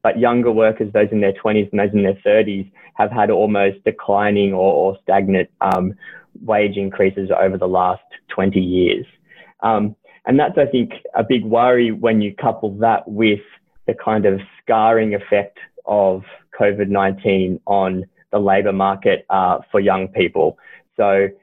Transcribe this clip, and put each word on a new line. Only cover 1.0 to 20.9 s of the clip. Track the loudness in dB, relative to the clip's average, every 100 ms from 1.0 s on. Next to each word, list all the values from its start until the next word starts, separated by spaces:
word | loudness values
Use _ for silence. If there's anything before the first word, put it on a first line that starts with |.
| 0
in | 2
their | 0
twenties | -2 -2 0 0
and | -2
those | 0
in | 0
their | 0 -2
thirties, | 2 2 2 -4 -10 _ -14
have | -4 -2
had | 0 0
almost | 2 2 2 0 0
declining | -6 -4 -2 0 2 2 0
or, | 2 2
or | 2 0 -2
stagnant, | -2 0 2 0 -2 -4
um, | -2 -2 -4 -8 -18 -20 _ -16 -2
wage | 0 0 -2
increases | -6 -2 -2 -2 -2 0
over | 0 0
the | -2
last | 0 0 -2 _ -20 -12
twenty | -4 0 0
years. | 0 0 0 -2 -6 _ _ -20 -20 -6
Um, | -2 0 -2 -8 _ -12 0
and | 0
that's, | 2 0
I | 0
think, | 0 -4 -8 -8 -4
a |
big | 0 -2
worry | 0 2 2 2 0
when | 0 0 0
you | -2
couple | -4 -6 -4 -6 -2
that | 0 0 -2
with | 0 0 0 -6 -20 _ _ -8
the | -6
kind | -2 0 0
of | 0 -6 _
scarring | -2 2 4 2 0
effect | -4 -2 -2 -2 -12 -20 -14 -2
of | 2 2 0 -8 -20 _ -2
covid | 0 0 -2
nineteen | 0 0 -2 0 0 0 -4 -2
on | 0 0 -4 -8 _ -6
the | -2
labour | 0 0 0
market, | 0 0 0 0 -2 -2
uh, | -2 0 -2 -2
for | 0
young | 0 0 -2
people. | -2 -2 2 -2 -2 -20 -20 _